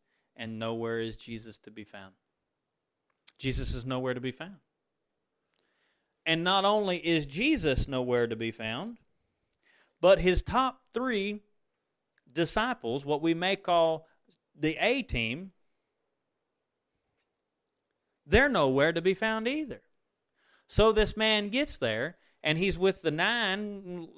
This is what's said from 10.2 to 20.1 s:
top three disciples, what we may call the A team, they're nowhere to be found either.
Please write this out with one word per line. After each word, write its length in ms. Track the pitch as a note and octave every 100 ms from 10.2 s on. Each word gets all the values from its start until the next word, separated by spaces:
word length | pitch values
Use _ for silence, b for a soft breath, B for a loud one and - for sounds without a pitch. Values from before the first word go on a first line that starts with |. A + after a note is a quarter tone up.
| F3+ F3+
top 380 | - G#3+ C4 - _
three 500 | A#3 B3+ G#3+ G3+ G#3 _ _ _ _ _ _ _ _ _
disciples, 720 | - E3 A3 A#3+ A#3+ A2+ C3+
what 180 | C#3+ D3
we 120 | E3
may 200 | E3 F#3
call 540 | G3 - E3+ E3 D#3 - b b _ _ D3+
the 180 | D#3 C#3
A 220 | F#3+ C4+
team, 500 | - B2 A2+ C#3 F#3+ _ _ _ _ _ _ _ _ _ _ _ _ _ _ _ _ _ _ _ _ _ _ _ _ _ _ _
they're 240 | D3 G3+ C#4
nowhere 440 | G#3 C#3 C3+ D#3
to 100 | E3
be 120 | F3+
found 320 | F#3 A3 A3 A3+
either. 360 | D4+ C#4+ G#2+ _ _ _